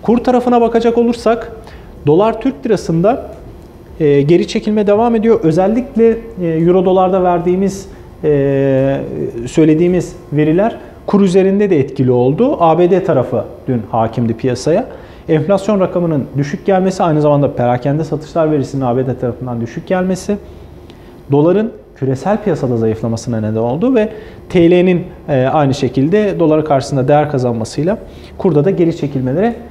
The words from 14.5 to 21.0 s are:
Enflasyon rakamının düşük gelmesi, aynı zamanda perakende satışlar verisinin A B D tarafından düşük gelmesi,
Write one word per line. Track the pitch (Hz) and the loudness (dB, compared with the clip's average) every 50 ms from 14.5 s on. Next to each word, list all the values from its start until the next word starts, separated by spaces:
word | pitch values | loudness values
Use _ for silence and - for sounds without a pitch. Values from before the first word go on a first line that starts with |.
| 123 117 - 156 160 202 269 - - - - - - - - - | -2 -2 0 0 0 0 0 -4 -12 -18 -20 -20 -20 -18 -4 0
Enflasyon | 160 151 135 156 202 190 - - 214 196 | 0 0 2 2 0 0 2 0 0 0
rakamının | 185 - - 180 175 165 160 143 117 - - | 0 0 0 -2 -2 0 -2 -2 -4 -4 -4
düşük | 131 143 143 - 185 - | -4 -4 -4 -4 -6 -2
gelmesi, | - 196 185 185 190 185 - | 0 0 2 2 0 0 0
aynı | 202 170 156 151 | 0 0 2 2
zamanda | 147 151 147 143 143 135 139 | 2 2 2 2 2 0 0
perakende | - 123 120 123 123 - 143 139 156 160 | 0 0 0 0 0 0 -2 -2 -2 -2
satışlar | 151 160 143 - - - 170 160 156 | -4 -6 -8 -8 -6 -2 -2 0 0
verisinin | 156 147 131 - - 139 | 0 0 -2 -2 -4 -4
A | 131 123 120 | -2 0 0
B | 127 131 | 0 -2
D | 135 120 - | -2 -4 -4
tarafından | - 123 117 - 131 127 120 117 | -4 -6 -6 -6 -8 -8 -6 -6
düşük | 117 120 - 170 165 | -6 -6 -8 -12 -6
gelmesi, | - 185 185 185 185 185 180 - - 202 202 - - - - - - - - - - - - | -4 -2 -2 0 -2 -4 -4 -4 -6 -6 -6 -6 -16 -20 -20 -20 -20 -20 -20 -20 -20 -20 -20